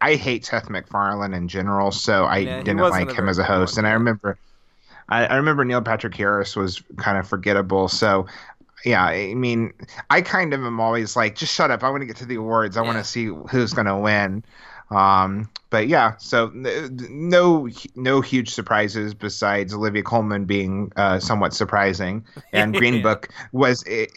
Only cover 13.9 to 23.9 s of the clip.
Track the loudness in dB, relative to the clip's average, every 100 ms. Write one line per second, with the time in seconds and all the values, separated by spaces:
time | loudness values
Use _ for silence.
13.9 | 2 2 2 2 -4 -10 -20 -20 -20 -2
14.9 | 4 6 6 4 0 -8 -12 -2 0 4
15.9 | 4 4 0 -2 0 0 -2 -4 -4 -6
16.9 | -10 -12 -6 2 6 6 4 0 -10 -16
17.9 | -4 2 2 2 -2 -2 -6 0 2 2
18.9 | -2 -6 -6 -8 -2 0 0 -2 -2 -2
19.9 | -2 0 0 0 -2 0 -2 0 -4 -4
20.9 | 0 2 2 0 0 0 0 0 2 2
21.9 | 0 -4 -6 -10 -20 -4 0 0 2 2
22.9 | 2 2 0 -4 -18 -8 2 2 2 -2